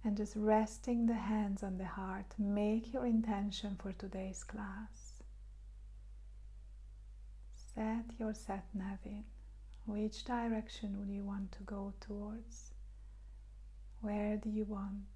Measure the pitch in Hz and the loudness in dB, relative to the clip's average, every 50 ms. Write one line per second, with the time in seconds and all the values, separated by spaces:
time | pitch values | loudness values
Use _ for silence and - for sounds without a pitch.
0 | - 226 208 202 208 214 - 214 208 214 214 220 220 214 - - - 247 240 233 | 4 4 4 4 2 0 2 4 8 10 10 10 8 6 0 -4 0 2 4 6
1 | 233 226 233 220 190 196 214 214 214 202 196 196 - 196 185 185 190 180 180 190 | 8 6 6 6 4 4 4 4 4 4 2 0 0 0 0 0 0 -2 -2 -2
2 | 190 190 190 190 196 - - - 208 202 202 208 208 208 220 226 226 233 247 262 | -2 -2 -2 -2 -4 -6 0 2 4 4 6 6 6 6 6 4 4 2 0 2
3 | 247 247 226 220 220 220 214 202 202 208 196 - - 202 196 - - 202 185 - | 6 8 8 8 8 6 4 4 2 0 0 -2 -2 -2 -4 -2 -4 -4 -4 -4
4 | - 190 190 190 190 190 185 - - - - 214 208 196 190 202 220 214 - - | -4 -4 -2 -2 -2 -2 -4 -6 -8 -6 -4 -4 -4 -4 -4 -6 -6 -8 -10 -12
5 | - - - - - - - - - - - - - - - - - - - - | -12 -12 -12 -12 -12 -12 -12 -12 -12 -12 -12 -12 -12 -12 -12 -12 -12 -12 -12 -12
6 | - - - - - - - - - - - - - - - - - - - - | -12 -12 -12 -12 -12 -12 -12 -12 -12 -12 -12 -12 -12 -12 -12 -12 -12 -12 -12 -12
7 | - - - - - - - - - - - - - - - - 220 220 220 233 | -12 -12 -12 -12 -12 -12 -12 -12 -12 -12 -12 -12 -12 -10 -4 0 2 2 2 2
8 | 226 233 - - 226 220 214 220 - - 196 196 180 - - 196 190 196 196 190 | 0 -2 -4 -2 -2 -2 -2 -2 -4 -4 -4 -4 -4 -4 -2 -2 0 0 -2 -4
9 | - 208 208 208 220 - - - - - - - - - - - - 220 208 208 | -6 -6 -6 -6 -8 -8 -10 -12 -12 -12 -12 -12 -12 -12 -12 -8 -4 -2 2 2
10 | 214 214 - - - - 247 240 233 233 226 220 220 - - - 226 208 196 202 | 2 2 2 -2 0 2 2 4 4 4 4 2 2 -2 -6 -4 -2 -2 0 0
11 | 202 196 202 202 202 202 202 202 196 190 - - 202 196 208 196 196 196 196 - | 0 0 0 0 0 0 0 0 -2 -2 -4 -8 -6 -4 -2 -2 -2 -2 -4 -6
12 | - - 208 208 208 - - 233 226 226 - - - - - - - - - - | -6 -4 -4 -2 -2 -2 -4 -6 -6 -8 -12 -12 -12 -12 -10 -10 -10 -12 -12 -12
13 | - - - - - - - - - - - - - - - - - - - - | -12 -12 -12 -12 -12 -12 -12 -12 -12 -12 -12 -12 -12 -12 -12 -12 -12 -12 -10 -4
14 | 226 208 208 208 208 208 214 208 - 220 208 214 214 208 214 196 196 202 196 202 | -2 0 2 4 4 4 2 2 2 2 2 2 2 2 0 -2 -2 -2 -2 -4
15 | 196 - - | -6 -8 -10